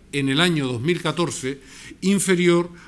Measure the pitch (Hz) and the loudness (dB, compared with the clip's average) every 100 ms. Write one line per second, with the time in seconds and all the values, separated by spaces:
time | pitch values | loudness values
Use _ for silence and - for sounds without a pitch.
0 | - 143 135 139 180 160 131 120 143 175 | -8 -4 0 2 2 2 -2 -2 -2 -2
1 | 160 156 170 110 131 135 - - - - | -2 -2 -4 -4 -8 -8 -14 -20 -18 -4
2 | 185 196 190 175 175 170 175 - | 0 2 2 2 4 4 0 -8